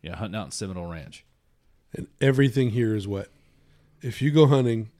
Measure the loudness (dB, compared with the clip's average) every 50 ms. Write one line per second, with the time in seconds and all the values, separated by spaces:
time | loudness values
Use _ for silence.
0 | -12 -12 -10 -10 -8 -8 -8 -8 -10 -10 -10 -10 -10 -8 -8 -8 -10 -10 -10 -12
1 | -14 -16 -20 -20 _ _ _ _ _ _ _ _ _ _ _ _ _ _ -14 -12
2 | -12 -14 _ _ 0 2 4 4 2 2 2 0 0 0 0 0 0 0 0 -2
3 | -4 -4 -6 -6 -8 -10 _ _ _ _ _ _ _ _ _ _ _ _ _ _
4 | -10 -10 -6 -2 -2 2 6 6 6 8 6 4 4 2 0 -2 -4 -8 _